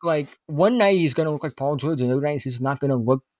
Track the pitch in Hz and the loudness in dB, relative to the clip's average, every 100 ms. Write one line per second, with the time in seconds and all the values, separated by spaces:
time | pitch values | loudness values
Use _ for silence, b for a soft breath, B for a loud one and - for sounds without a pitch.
0 | 170 151 139 - - 147 196 247 202 190 | -2 -2 -4 -12 -8 0 2 4 4 4
1 | 160 127 156 151 151 - 135 147 143 156 | 2 2 -2 -2 -6 -4 -4 -2 -2 -2
2 | 123 131 147 147 135 120 131 139 139 131 | 0 0 -2 -4 -6 -4 -4 -2 -2 0
3 | 113 135 _ | 0 0 _